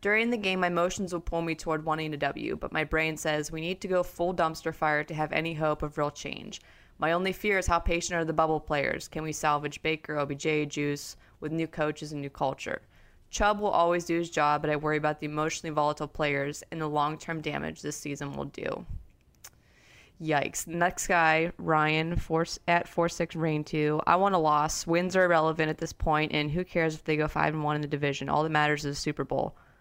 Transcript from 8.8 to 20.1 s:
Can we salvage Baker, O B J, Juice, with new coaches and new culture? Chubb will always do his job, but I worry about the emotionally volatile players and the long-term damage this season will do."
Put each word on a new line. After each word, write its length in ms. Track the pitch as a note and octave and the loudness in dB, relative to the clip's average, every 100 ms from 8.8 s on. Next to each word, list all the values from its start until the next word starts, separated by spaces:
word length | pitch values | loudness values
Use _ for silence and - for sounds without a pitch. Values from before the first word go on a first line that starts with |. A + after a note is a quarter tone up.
| C#3 - - | 0 -2 -6
Can 140 | D#3 | -6
we 80 | D#3 | -6
salvage 500 | D3 D#3 D3 D3 - | -2 2 2 -2 -4
Baker, 340 | D#3+ D#3 - D3+ | -2 -2 -2 -2
O 80 | C#3+ | -2
B 80 | |
J, 320 | C#3 D#3 D3+ D3 | -2 0 0 0
Juice, 500 | D3 D3 C#3+ - - - - | -2 -2 -4 -8 -16 -20 -10
with 100 | D#3 | -4
new 160 | E3 D#3+ | -2 -4
coaches 460 | - D3+ D3+ D3+ | -2 -2 -2 -8
and 80 | D3 | -8
new 100 | C#3 | -10
culture? 520 | - C3+ C#3 - - - - - - - | -4 -4 -2 -6 -8 -8 -20 -20 -20 -12
Chubb 280 | - G#3 G#3 | 0 2 2
will 120 | G#3 | 2
always 340 | - E3+ F3 | 4 4 2
do 120 | E3+ E3+ | 0 -2
his 120 | E3+ | 0
job, 300 | - D3 D3 | 2 2 2
but 100 | D3+ | 0
I 60 | D3+ | 0
worry 200 | D3+ D3+ | 0 0
about 200 | D3+ D3+ | 0 -2
the 80 | D3+ | -4
emotionally 480 | D3+ D#3 - E3 | -2 -2 -4 -4
volatile 320 | D3+ D3 D3+ D3 | 0 0 0 -6
players 560 | - D3 C#3 C#3+ C#3+ - | -2 0 0 -2 -6 -10
and 100 | E3 | -6
the 60 | D3+ | -2
long-term 520 | D3 C#3+ D#3 - D#3+ | 0 0 -2 -6 -6
damage 420 | D3+ C#3+ D#3 D#3+ | -4 -4 -6 -6
this 140 | D3 - | -8 -8
season 380 | D3 C#3 C#3+ | -8 -8 -8
will 100 | C#3 | -8
do." 420 | C#3+ - - - F3+ - - _ _ _ - - _ _ - - - | -8 -6 -6 -6 -8 -12 -12 _ _ _ -20 -20 _ _ -20 -20 -20